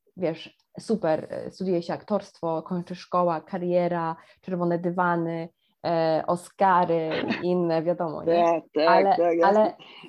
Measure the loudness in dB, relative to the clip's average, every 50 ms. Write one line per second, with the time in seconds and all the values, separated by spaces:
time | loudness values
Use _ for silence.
0 | _ _ -12 -6 -4 -4 -4 -6 -12 -20 _ _ _ _ -20 -12 -4 -4 -4 -2
1 | 0 0 0 -2 -4 -8 -10 -10 -10 -12 -10 -6 -4 -2 -2 -2 -2 -4 -8 -8
2 | -6 -4 -4 -4 -4 -6 _ -8 -6 -4 -4 -4 -6 -6 -8 -8 -6 -8 -12 -14
3 | -10 -4 -2 0 0 0 0 -2 -6 -8 -8 -6 -2 0 2 2 2 2 0 -2
4 | -4 -4 -6 -8 -12 _ -20 _ -10 -6 -4 -2 0 0 0 0 -2 -2 0 0
5 | 2 2 2 0 -2 -2 -4 -6 -8 -10 _ _ _ _ _ _ -4 -2 0 2
6 | 2 2 2 0 0 -2 -4 -4 -4 -8 _ 0 2 4 4 4 4 4 2 0
7 | 0 -2 -4 -4 -2 -4 -4 -2 -2 0 0 0 2 0 0 0 0 0 -2 -2
8 | -2 -6 -6 -4 -2 0 2 4 4 4 2 0 -2 _ -2 0 4 4 6 6
9 | 4 4 2 2 2 2 2 4 4 4 6 4 4 2 0 -6 -18 -20 -20 -20
10 | -20